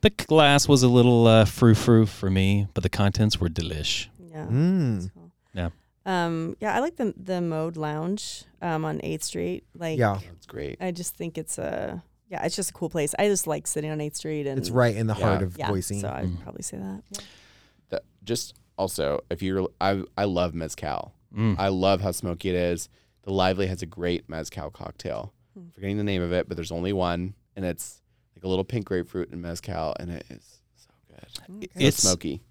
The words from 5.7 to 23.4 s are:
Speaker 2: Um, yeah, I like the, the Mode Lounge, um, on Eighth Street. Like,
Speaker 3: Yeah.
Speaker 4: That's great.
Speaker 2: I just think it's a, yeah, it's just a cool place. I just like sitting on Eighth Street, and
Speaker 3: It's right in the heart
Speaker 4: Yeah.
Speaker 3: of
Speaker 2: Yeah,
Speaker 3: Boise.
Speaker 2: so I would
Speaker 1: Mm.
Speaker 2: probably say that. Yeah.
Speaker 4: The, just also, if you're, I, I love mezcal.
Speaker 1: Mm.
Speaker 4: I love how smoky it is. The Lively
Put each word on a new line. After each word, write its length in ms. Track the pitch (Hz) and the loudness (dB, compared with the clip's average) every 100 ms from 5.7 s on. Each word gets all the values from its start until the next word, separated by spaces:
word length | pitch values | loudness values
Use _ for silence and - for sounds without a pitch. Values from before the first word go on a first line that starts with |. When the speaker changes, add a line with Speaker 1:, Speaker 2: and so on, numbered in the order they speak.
| - _ _ - | -6 _ _ -2
Speaker 2:
Um, 500 | 180 170 165 165 - | 0 0 -2 -4 -4
yeah, 160 | 214 214 | -2 0
I 40 | |
like 160 | 285 339 | -2 -2
the, 180 | 226 - | -4 -4
the 220 | 185 180 | -6 -2
Mode 380 | 175 156 160 165 | -2 -2 -4 -4
Lounge, 680 | 151 151 170 208 - - - _ | -6 -4 -4 -4 -6 -12 -18 _
um, 200 | 175 160 | -4 -2
on 160 | 156 156 | -2 -4
Eighth 200 | 151 156 | -6 -6
Street. 400 | - 175 175 180 _ - | -6 -6 -6 -6 _ -10
Like, 240 | 165 156 | -6 0
Speaker 3:
Yeah. 200 | 110 98 95 | 2 0 -6
Speaker 4:
That's 200 | - - | -18 -16
great. 300 | - 71 - | -10 -8 -6
Speaker 2:
I 100 | 185 | -6
just 240 | 175 175 - | -6 -8 -8
think 220 | 170 160 | -10 -8
it's 220 | 160 - | -8 -6
a, 440 | - - - - - _ _ | -6 -4 -6 -8 -14 _ _
yeah, 140 | 185 - | -4 -4
it's 100 | - | -2
just 160 | 185 | -6
a 20 | |
cool 160 | - 165 | -6 -6
place. 240 | 165 147 - | -2 -2 0
I 80 | 208 | 0
just 180 | 196 - | 0 0
like 220 | 151 151 | -4 -4
sitting 240 | - 151 | -6 -4
on 100 | 156 | -4
Eighth 140 | 151 - | -6 -8
Street, 320 | 156 156 139 | -6 -4 -4
and 100 | 135 | -4
Speaker 3:
It's 140 | - | 0
right 240 | 117 120 107 | 2 2 2
in 100 | 113 | -2
the 80 | |
heart 280 | 107 104 90 | 0 2 2
Speaker 4:
Yeah. 40 | 95 | 0
Speaker 3:
of 100 | 87 | -4
Speaker 2:
Yeah, 100 | - | -4
Speaker 3:
Boise. 300 | 98 90 101 | -2 -2 -6
Speaker 2:
so 60 | 98 | -6
I 140 | 65 | -4
would 80 | - | -6
Speaker 1:
Mm. 100 | - | -6
Speaker 2:
probably 200 | - - | -10 -12
say 140 | - - | -10 -10
that. 260 | 190 190 - | -10 -12 -14
Yeah. 80 | 202 - - - _ _ _ _ | -16 -16 -20 -20 _ _ _ _
Speaker 4:
The, 120 | - - _ | -8 -8 _
just 320 | 98 117 - - _ - | -6 -6 -6 -14 _ -6
also, 440 | 95 - 73 71 - | -4 -2 -2 -2 -4
if 120 | 85 | -4
you're, 240 | 95 95 92 _ | -2 0 -2 _
I, 220 | 95 98 - - | 0 0 -4 -2
I 60 | 101 | 0
love 280 | 87 87 82 | 2 0 -2
mezcal. 580 | 80 - 80 52 50 _ _ 101 | -8 -8 -6 -6 -8 _ _ -2
Speaker 1:
Mm. 200 | 110 92 | 0 2
Speaker 4:
I 80 | 98 | 0
love 320 | 95 95 98 | 2 2 2
how 100 | 95 | 0
smoky 380 | 87 - 85 95 | -4 -6 -4 -2
it 60 | 90 | 0
is. 340 | 87 87 - _ _ _ | 0 -2 -6 _ _ _
The 80 | - | -4
Lively 360 | 98 | 2